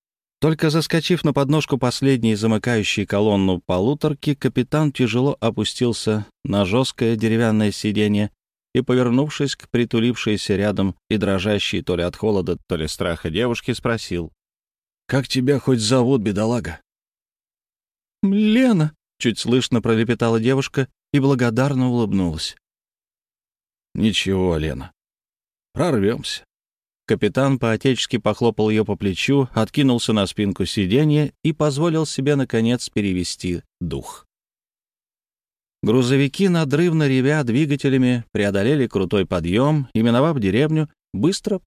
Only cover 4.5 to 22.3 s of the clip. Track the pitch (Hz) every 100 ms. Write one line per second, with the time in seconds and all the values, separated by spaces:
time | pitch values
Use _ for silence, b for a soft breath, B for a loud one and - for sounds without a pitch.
4.5 | - 120 151 151 - 123 113 139 - 113
5.5 | 107 107 - 123 110 - 107 101 _ -
6.5 | 101 95 110 131 - 117 113 110 113 117
7.5 | 107 107 98 107 104 104 104 104 - _
8.5 | _ _ 127 123 127 123 123 151 - 139
9.5 | - - 117 117 113 117 113 - 104 -
10.5 | 95 104 101 98 - _ 107 101 95 98
11.5 | 101 - 101 - 87 85 - 110 101 87
12.5 | 82 - 85 78 - 90 85 85 80 123
13.5 | 117 - 120 127 113 - 87 78 - _
14.5 | _ _ _ _ _ - 131 127 131 127
15.5 | 139 - 127 107 131 120 135 104 98 110
16.5 | 120 85 82 _ _ _ _ _ _ _
17.5 | _ _ _ _ _ _ _ 196 196 214
18.5 | 220 262 196 151 - _ _ 123 104 -
19.5 | 127 120 120 113 113 113 113 117 113 113
20.5 | 135 135 - 131 _ _ 143 135 135 120
21.5 | 113 139 131 127 120 110 101 87